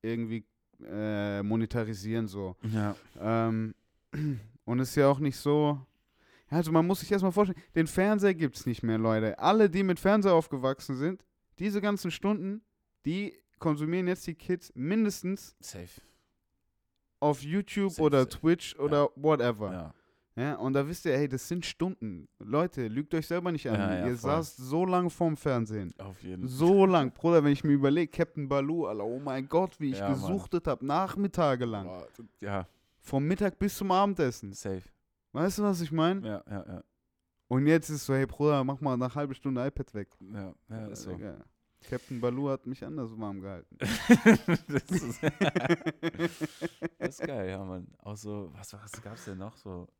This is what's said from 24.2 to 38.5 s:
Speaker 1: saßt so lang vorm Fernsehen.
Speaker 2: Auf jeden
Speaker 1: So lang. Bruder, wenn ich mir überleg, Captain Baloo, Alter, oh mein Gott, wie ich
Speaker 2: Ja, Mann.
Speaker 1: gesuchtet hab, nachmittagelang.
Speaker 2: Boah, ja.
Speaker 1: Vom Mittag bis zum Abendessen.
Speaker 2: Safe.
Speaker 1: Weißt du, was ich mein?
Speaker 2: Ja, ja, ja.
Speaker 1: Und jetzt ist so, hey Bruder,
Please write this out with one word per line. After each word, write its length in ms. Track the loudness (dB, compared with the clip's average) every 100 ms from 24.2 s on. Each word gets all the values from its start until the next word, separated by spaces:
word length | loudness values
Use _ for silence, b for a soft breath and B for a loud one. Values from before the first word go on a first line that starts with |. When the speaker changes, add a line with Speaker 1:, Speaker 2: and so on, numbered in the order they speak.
| 0
Speaker 1:
saßt 260 | 0 -2 -10
so 280 | -4 0 2
lang 240 | 2 0
vorm 260 | 0 -2 0
Fernsehen. 580 | 0 0 0 -4 -8 -10
Speaker 2:
Auf 240 | -16 -14
jeden 240 | -12 -8 -8
Speaker 1:
So 380 | 2 6 8 8
lang. 260 | 6 2
Bruder, 300 | 0 6 6
wenn 80 | 6
ich 140 | 4 4
mir 80 |
überleg, 400 | 4 6 4 0
Captain 340 | 0 -2 -2 -2
Baloo, 380 | 0 0 -2 -2
Alter, 160 | -4
oh 160 | -6 -6
mein 280 | -6 -6 0
Gott, 280 | 0 0 -2
wie 120 | -4
ich 80 | -2
Speaker 2:
Ja, 100 | -2
Mann. 40 | 0
Speaker 1:
gesuchtet 480 | 0 -2 -2 -2 -2
hab, 140 | -4
nachmittagelang. 1040 | 0 0 0 -2 -2 2 2 2 -2 -4 -6
Speaker 2:
Boah, 220 | -10 -14 -18 -20 _
ja. 260 | -6 -4 -6 _ _ _
Speaker 1:
Vom 240 | -4 -2 0
Mittag 320 | 0 0 0
bis 160 | -4 -2
zum 160 | 2
Abendessen. 600 | 4 4 2 0 -2 -12
Speaker 2:
Safe. 300 | -10 -8 -8 -10 _ _ _ _
Speaker 1:
Weißt 260 | -2 -2 2
du, 40 |
was 180 | 0 0
ich 100 | -2
mein? 320 | 2 2 2
Speaker 2:
Ja, 180 | -4 -8 -8
ja, 160 | -12 -10
ja. 180 | -14 -16 _ _ _ _ _ _
Speaker 1:
Und 180 | 2 6
jetzt 220 | 4 4
ist 160 | -8 -2
so, 80 |
hey 120 | 0 0
Bruder, 380 | 2 2